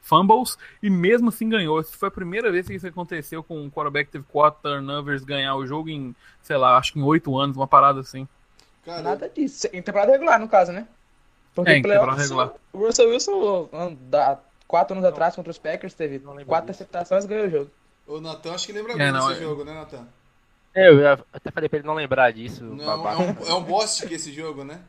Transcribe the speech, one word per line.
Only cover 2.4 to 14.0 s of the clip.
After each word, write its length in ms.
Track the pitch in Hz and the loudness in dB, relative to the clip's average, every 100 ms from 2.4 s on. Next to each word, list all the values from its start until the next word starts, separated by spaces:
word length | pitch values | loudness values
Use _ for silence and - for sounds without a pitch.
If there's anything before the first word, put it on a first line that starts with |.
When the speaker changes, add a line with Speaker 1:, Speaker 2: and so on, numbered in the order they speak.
| 233 | -2
Speaker 1:
vez 160 | 175 185 | -2 -4
que 60 | |
isso 120 | 196 180 | -10 -12
aconteceu 560 | 175 175 170 151 160 | -12 -10 -10 -12 -14
com 200 | 156 165 | -12 -12
um 80 | 143 | -12
quarterback 380 | 143 147 143 147 | -6 -4 -4 -6
que 40 | |
teve 140 | 151 139 | -8 -8
quatro 320 | 147 151 151 | 2 2 2
turnovers 640 | 147 143 139 143 143 139 | -8 -6 -6 -8 -6 -6
ganhar 320 | 135 143 135 135 | -4 -6 -4 -4
o 100 | 131 | -4
jogo 240 | 151 160 | -8 -8
em, 260 | 151 131 120 _ _ | -8 -10 -14 _ _
sei 140 | _ 147 | _ 2
lá, 200 | 127 123 | 6 6
acho 160 | 131 | 4
que 60 | 151 | -2
em 40 | |
oito 340 | 139 156 151 131 | 2 2 2 -2
anos, 180 | 139 135 | -2 -2
uma 100 | 135 | 4
parada 340 | 139 139 135 | 6 6 2
assim. 260 | 131 135 139 _ _ _ _ _ - | -6 -14 -16 _ _ _ _ _ -16
Speaker 2:
Cara, 160 | 170 | -10
Speaker 3:
Nada 280 | 165 196 - | -6 -6 -8
disso. 380 | - 269 - - | -6 -6 -4 -8
Em 80 | 185 | -8
temporada 300 | - 202 208 | -4 0 4
regular, 280 | 269 320 240 | 6 6 4
no 80 | 220 | 6
caso, 220 | 208 180 | 4 4
né? 140 | 175 226 _ _ _ _ _ _ - | -2 -12 _ _ _ _ _ _ -4
Porque 160 | 175 | 4
Speaker 1:
É, 60 | 147 | 4
em 40 | |
temporada 240 | 120 143 123 135 | 6 4 4 2
Speaker 3:
playoffs, 140 | 139 | -2
Speaker 1:
regular. 240 | 135 123 - _ | 0 -2 -2 _
Speaker 3:
o 120 | 185 220 | -4 -2
Russell 240 | 233 233 | 4 4
Wilson, 600 | 240 - 403 220 190 160 | 4 -2 -2 0 -2 -6
um, 260 | 156 180 147 | -8 -10 -10